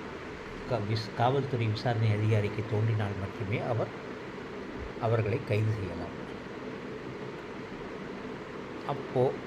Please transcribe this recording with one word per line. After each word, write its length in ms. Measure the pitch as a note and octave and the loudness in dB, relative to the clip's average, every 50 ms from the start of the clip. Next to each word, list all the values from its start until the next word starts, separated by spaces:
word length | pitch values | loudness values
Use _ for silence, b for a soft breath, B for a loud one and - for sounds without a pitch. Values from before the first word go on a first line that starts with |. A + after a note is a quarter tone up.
| - - - - - - - - - - - - - - | -8 -8 -8 -8 -8 -8 -8 -8 -8 -8 -8 -8 -4 -2
க-, 120 | B2+ A2 G#2 G2+ | 0 0 2 2
விஸ்-, 260 | A2 A2 - - - | 0 0 0 -2 2
காவல்துறை 500 | - A#2 B2 C3+ C#3+ B2+ C3+ - A#2 A#2 | 4 4 6 6 4 2 2 2 2 2
விசாரணை 460 | G#2+ G#2+ - - B2+ A#2 A2+ A2+ A2+ G#2+ | 2 2 2 2 2 4 6 6 6 6
அதிகாரிக்கு 520 | G#2+ G#2+ G#2+ A2 G#2 G#2 G2+ - G#2+ G#2 - | 6 6 6 6 6 4 4 2 -2 0 2
தோன்றினால் 480 | A2 G#2 A2 A2+ A2 A2 G#2+ G2+ G2+ F#2+ | 2 4 4 4 4 4 2 2 0 0
மட்டுமே 380 | G2 G2 - - A2+ F#2 A2+ D#3 | -2 -4 -4 -4 -2 0 0 0
அவர், 280 | - - A#2 A#2 F3+ - - - - - - - - - - - - - - - - - - - - - - - | 2 2 2 2 0 0 -2 -6 -8 -8 -8 -8 -8 -8 -8 -8 -8 -8 -8 -8 -8 -6 -6 -6 -6 -6 -4 -2
அவர்களை 440 | A#2 A2+ A#2 A2+ G#2+ G#2 G2 - - | 2 2 4 4 4 2 2 0 2
கைது 280 | - G#2+ G#2+ G#2+ A2 G#2+ | 2 4 4 4 4 4
செய்யலாம். 440 | G#2 G2 F2 E2+ F2 E2 - - - - - - - - - - - - - - - - - - - - C3 B2+ - - - - - - - - - - - - - - - - - - - F#3+ - D3+ D3+ D3+ - - - - - - B2 B2+ - - | 2 0 -2 -2 -4 -4 -6 -6 -6 -8 -8 -8 -8 -8 -8 -8 -8 -8 -8 -8 -6 -8 -8 -8 -8 -6 -8 -6 -6 -6 -8 -8 -8 -8 -8 -8 -8 -8 -8 -8 -8 -8 -8 -8 -8 -8 -8 -6 -6 -6 -6 -6 -8 -8 -8 -8 -8 -8 -8 -8 -6 -4
அப்போ 460 | - C#3+ - - - - B2+ B2 C#3 - - - | -4 -4 -4 -4 -2 2 4 4 4 2 0 -4